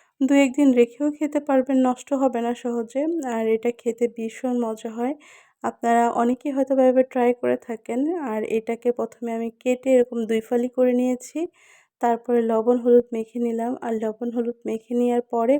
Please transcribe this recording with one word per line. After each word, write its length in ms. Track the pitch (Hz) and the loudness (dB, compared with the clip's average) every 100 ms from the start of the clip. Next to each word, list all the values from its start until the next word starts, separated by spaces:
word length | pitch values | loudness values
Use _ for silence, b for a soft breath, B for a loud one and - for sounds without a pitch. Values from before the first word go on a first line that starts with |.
| b - | b -2
দু 120 | 262 277 | 2 4
একদিন 340 | 277 269 285 | 4 4 4
রেখেও 340 | 247 240 - 294 | 4 2 0 -4
খেতে 280 | 294 294 294 | -2 -4 -4
পারবেন, 380 | 294 269 254 262 | 0 0 2 2
নষ্ট 280 | 254 247 - | 2 0 -4
হবে 260 | 269 262 233 | -2 0 -2
না 100 | 233 240 | -4 -4
সহজে। 460 | 247 240 220 262 320 339 262 | -6 -6 -6 -4 -4 -4 -4
আর 160 | 226 226 | -4 -2
এটা 220 | 220 240 | 0 -2
খেতে 340 | 240 240 233 240 | -4 -6 -2 -4
ভীষণ 480 | 233 226 - 254 247 | -4 -10 -6 -4 -2
মজা 320 | 226 220 233 | -4 -6 -10
হয়। 240 | 220 247 302 B B B B | -6 -6 -6 B B B B
আপনারা 400 | 233 - 233 233 233 | -8 -4 2 2 2
অনেকেই 400 | - 240 254 302 | 2 0 0 -2
হয়তো 220 | 269 269 | -2 0
এভাবে 300 | 269 254 254 | 4 4 4
ট্রাই 260 | 262 254 240 | 2 2 0
করে 240 | 247 247 247 | 0 0 -2
থাকেন। 400 | - 220 - 240 294 349 | -4 -12 -6 -4 -2 -4
আর 180 | 269 220 214 | -4 -4 -2
এটাকে 400 | 220 220 233 240 | -4 -4 -4 -2
প্রথমে 380 | 240 226 - 240 | -2 -6 -8 -8
আমি 160 | 226 233 - | -6 -6 -6
কেটে 300 | 254 254 262 | -4 -2 2
এরকম 280 | 254 240 240 220 | 4 2 -2 -2
দুই 160 | 220 | -2
ফালি 280 | 220 247 247 | -2 -2 -2
করে 240 | 247 254 | 0 2
নিয়েছি। 460 | 247 254 247 - 302 349 b b b b - | 2 0 -2 -6 -8 -8 b b b b -4
তারপরে 380 | 240 233 233 240 | -2 -2 0 0
লবণ 360 | 226 226 226 247 | 0 0 2 0
হলুদ 280 | 240 240 240 | 6 4 4
মেখে 280 | 226 220 240 | -4 -6 -4
নিলাম। 320 | 240 226 233 - | -4 -2 -4 -6
আর 120 | 247 220 | -6 -4
লবণ 340 | 220 214 240 | -4 -6 -6
হলুদ 280 | 233 233 233 214 | -4 -4 -6 -6
মেখে 280 | 220 - 240 | -8 -4 0
নেওয়ার 280 | 240 240 240 | 0 0 -2
পরে 260 | 233 233 285 | -2 -2 -2